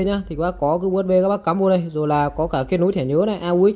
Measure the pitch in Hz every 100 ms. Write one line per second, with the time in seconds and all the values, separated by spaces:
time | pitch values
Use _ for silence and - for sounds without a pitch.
0 | 190 196 190 151 175 180 143 175 190 185
1 | 185 185 190 202 214 208 190 185 165 151
2 | 151 147 147 143 165 143 131 180 180 196
3 | 131 147 208 202 175 175 196